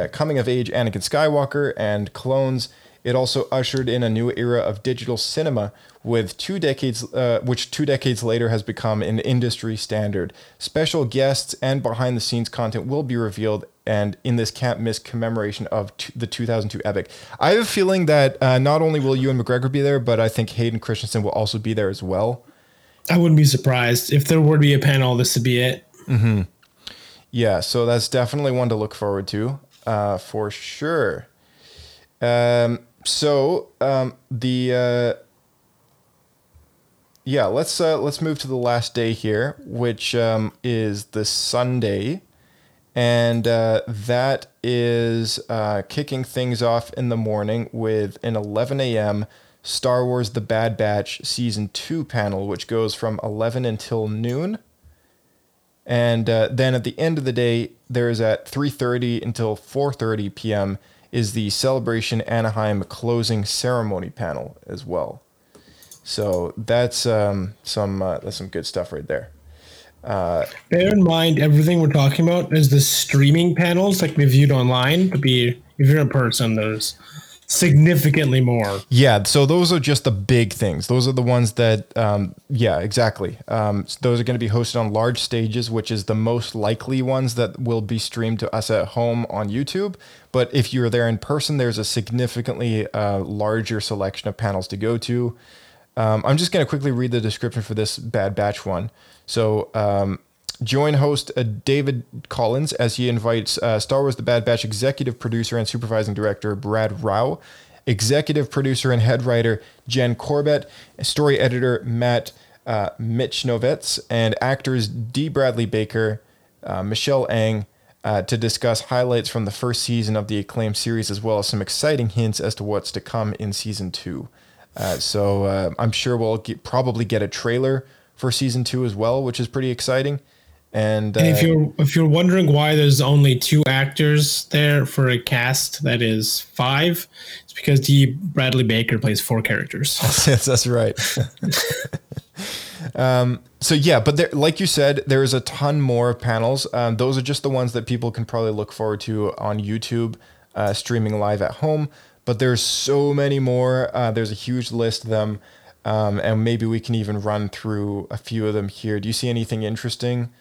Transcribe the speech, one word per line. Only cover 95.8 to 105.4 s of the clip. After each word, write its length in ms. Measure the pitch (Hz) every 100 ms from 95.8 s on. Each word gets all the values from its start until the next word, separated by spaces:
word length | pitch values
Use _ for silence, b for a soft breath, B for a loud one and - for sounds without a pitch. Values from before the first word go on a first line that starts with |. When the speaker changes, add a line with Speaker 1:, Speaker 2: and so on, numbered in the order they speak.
| b -
Speaker 1:
Um, 260 | 110 107 120
I'm 100 | 147
just 140 | 175
gonna 160 | 190 135
quickly 240 | 147 143
read 220 | 120 127
the 80 | 120
description 420 | 107 - 120 117
for 120 | 101
this 220 | 107 107 -
Bad 380 | 113 117 98
Batch 320 | 104 104 104 104
one. 240 | 90 110 b b b
So, 460 | b - 110 107 -
um, 460 | 110 104 101 98 92 _ _ - -
join 320 | 113 135 151
host, 360 | 143 143 139 - -
uh, 60 |
David 640 | 113 104 - 139 139 123 - 127 -
Collins 440 | - 113 127 151
as 220 | - 120 113
he 120 | 123
invites, 500 | 117 113 117 101 -
uh, 220 | 117 110
Star 220 | - 135
Wars 140 | 139 120
The 60 |
Bad 220 | 120 120
Batch 200 | 113 117
executive 540 | 107 104 131 135 131 113
producer 400 | 117 117